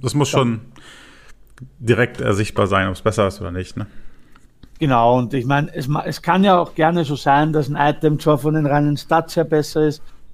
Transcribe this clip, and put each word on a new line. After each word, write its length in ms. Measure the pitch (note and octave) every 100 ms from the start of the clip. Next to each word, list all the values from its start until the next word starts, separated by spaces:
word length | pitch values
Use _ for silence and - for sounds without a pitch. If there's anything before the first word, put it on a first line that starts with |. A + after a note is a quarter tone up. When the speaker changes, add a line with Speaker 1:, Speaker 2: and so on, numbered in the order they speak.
Speaker 1:
das 120 | C3 D3
muss 160 | C#3
Speaker 2:
Ja. 80 | C#3
Speaker 1:
schon 220 | A#2+ A2+ - - - - - - - - - - C3 -
direkt 420 | A2+ A2 - -
ersichtbar 460 | B2 G2+ G#2+ - G2+
sein, 200 | G2 F#2+
ob's 120 | F#2
besser 260 | A2 G2+ G2
ist 120 | -
oder 100 | F2
nicht, 260 | F2+ F#2 -
ne? 80 | - - - - - - _ _ - -
Speaker 2:
Genau, 380 | D3+ B2 A#2 B2+
und 160 | A#2
ich 120 | C#3 A#2+
mein, 240 | C#3+ D3
es 180 | E3 C3
ma-, 160 | D3+ -
es 160 | C#3+
kann 220 | - F#3
ja 140 | G3 F3+
auch 160 | E3 -
gerne 280 | D#3 F3 C#3+
so 100 | C#3
sein, 380 | D3 C#3 G#3
dass 160 | D3+ C#3+
ein 60 | C#3+
Item 440 | D3 D3 D#3 D3
zwar 180 | D#3 D3
von 160 | D3+ D#3
den 100 | D3
reinen 320 | D3 D3 C#3+
Stats 380 | - E3 D#3+ E3+
her 80 |
besser 420 | D#3+ D#3 D3 D#3 D#3
ist, 140 | D3 - - -